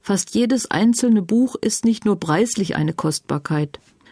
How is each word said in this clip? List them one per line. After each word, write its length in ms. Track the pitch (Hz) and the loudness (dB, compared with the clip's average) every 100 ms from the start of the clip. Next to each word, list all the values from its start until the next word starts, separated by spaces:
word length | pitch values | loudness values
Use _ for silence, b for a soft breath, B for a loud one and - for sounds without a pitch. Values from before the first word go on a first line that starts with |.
Fast 360 | - 196 - 214 | -2 -4 -2 0
jedes 340 | 240 254 - | 2 0 0
einzelne 500 | 160 220 233 247 220 | 2 2 4 4 2
Buch 360 | 180 226 254 - | 2 0 0 0
ist 280 | 220 - | -4 0
nicht 200 | 226 226 | 0 0
nur 160 | 214 190 | 0 -2
preislich 560 | 165 156 233 - 165 - | 0 0 0 0 -4 -2
eine 160 | 151 | -2
Kostbarkeit. 880 | 165 156 151 _ 147 - 156 147 - b b b | -2 -4 -4 _ -6 -2 -4 -4 -8 b b b